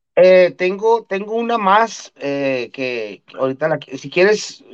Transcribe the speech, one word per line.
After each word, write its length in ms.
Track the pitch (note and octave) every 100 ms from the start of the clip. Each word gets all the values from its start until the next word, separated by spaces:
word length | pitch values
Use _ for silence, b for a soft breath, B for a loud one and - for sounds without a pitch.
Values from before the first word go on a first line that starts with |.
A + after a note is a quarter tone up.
| _ -
Eh, 380 | F#3 F#3 F3 -
tengo, 480 | F#3 G3 A3 A3+ A3
tengo 280 | G3 G#3
una 240 | A3+ A#3 A#3
más, 560 | F#3+ G#3 A3+ - - -
eh, 540 | C#3+ C#3 C#3 C3 A2+
que, 500 | - B2+ A#2+ G#2 F#2+ _
que 100 | -
ahorita 320 | C3 C3 D#3
la 100 | D3
qui-, 200 | - C3+
si 100 | C#3
quieres, 560 | F3 G3 G#3 - - _